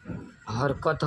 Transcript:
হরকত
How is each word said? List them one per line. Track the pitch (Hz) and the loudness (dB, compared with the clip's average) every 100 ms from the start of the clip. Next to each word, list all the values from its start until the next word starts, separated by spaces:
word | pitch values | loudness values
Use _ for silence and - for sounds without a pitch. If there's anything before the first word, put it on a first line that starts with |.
| - - - - - 113 | -10 -10 -10 -14 -4 0
হরকত | 139 131 165 156 | 2 2 0 2